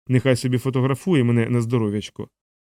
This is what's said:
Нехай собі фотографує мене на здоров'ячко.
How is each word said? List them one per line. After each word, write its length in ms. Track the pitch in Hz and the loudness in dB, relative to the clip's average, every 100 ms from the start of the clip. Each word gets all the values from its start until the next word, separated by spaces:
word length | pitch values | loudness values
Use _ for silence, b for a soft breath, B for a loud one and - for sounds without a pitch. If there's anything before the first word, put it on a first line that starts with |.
| - | -2
Нехай 280 | 127 135 123 | 0 2 2
собі 220 | 131 123 | 0 -2
фотографує 680 | 131 131 127 135 - 160 | -2 -2 0 -2 0 2
мене 260 | 120 120 113 | 4 2 2
на 120 | 120 | -2
здоров'ячко. 680 | 113 123 107 104 - - 107 _ _ _ _ | 0 -2 -2 -4 -8 -12 -16 _ _ _ _